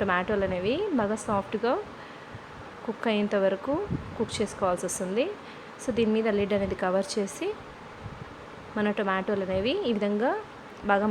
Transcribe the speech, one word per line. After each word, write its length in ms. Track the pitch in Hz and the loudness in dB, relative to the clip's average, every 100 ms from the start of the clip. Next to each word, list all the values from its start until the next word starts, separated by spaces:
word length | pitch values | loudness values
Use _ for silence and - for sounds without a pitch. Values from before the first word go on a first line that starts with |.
టొమాటోలు 420 | 196 180 185 208 190 | 4 2 4 2 2
అనేవి 280 | 185 190 294 415 277 | 0 2 2 2 2
బాగా 160 | 202 220 - | 2 0 0
సాఫ్ట్గా 480 | 202 196 220 233 330 415 - - - - - - - - - - | 0 0 0 2 0 -2 -10 -14 -16 -14 -14 -14 -16 -14 -10 -8
కుక్ 200 | 214 240 | -2 2
అయ్యేంత 240 | 208 208 208 190 | 2 4 4 4
వరకు 300 | 190 - 302 403 - - - | 2 0 0 0 -4 -4 -4
కుక్ 140 | 220 - | -2 0
చేసుకోవాల్సి 480 | 208 - 190 180 180 | -2 0 2 2 0
వస్తుంది. 360 | - 185 208 339 415 - - - - | -2 -2 0 0 -2 -12 -16 -16 -10
So 80 | - 240 | -2 2
దీని 160 | 220 220 | 4 4
మీద 100 | 220 202 | 4 4
లిడ్ 160 | 196 208 | 4 2
అనేది 180 | 196 196 185 | 2 0 2
కవర్ 240 | 190 196 - | 2 2 0
చేసి 320 | 196 - 359 427 - - - - - - - - - - - 220 | -2 -2 -4 -4 -10 -16 -16 -12 -12 -12 -14 -14 -16 -16 -8 0
మన 100 | 208 208 | 0 2
టొమాటోలు 440 | 196 190 190 202 185 | 0 0 0 0 0
అనేవి 260 | 190 214 370 320 | 0 2 0 2
ఈ 40 | 208 | 2
విధంగా 320 | 202 208 254 415 415 - - - 202 | 2 2 2 0 -4 -14 -16 -6 2
బాగా 160 | 202 214 | 4 4